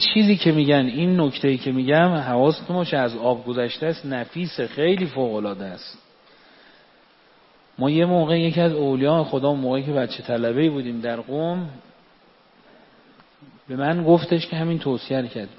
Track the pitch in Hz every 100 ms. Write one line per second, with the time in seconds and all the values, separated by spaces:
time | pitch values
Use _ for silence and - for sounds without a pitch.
0 | - 214 208 202 165 156 143 143 127 131
1 | 175 185 147 - 139 127 139 131 131 151
2 | 180 160 127 123 143 156 - 180 170 143
3 | 123 117 120 117 120 123 120 - 160 160
4 | 143 127 117 165 175 - 117 - 165 190
5 | 170 131 123 107 104 98 95 90 - -
6 | _ _ _ _ _ - - _ _ _
7 | _ _ _ _ _ _ _ - 135 160
8 | 175 180 156 165 165 160 170 151 139 131
9 | 139 165 156 135 139 143 127 131 139 139
10 | 120 - 120 120 117 127 160 139 123 117
11 | 117 117 120 143 165 180 165 127 - _
12 | _ _ _ _ _ _ _ - _ _
13 | _ _ _ _ - - - 131 143 175
14 | 160 170 - 170 - 160 165 165 143 120
15 | - 135 120 113 98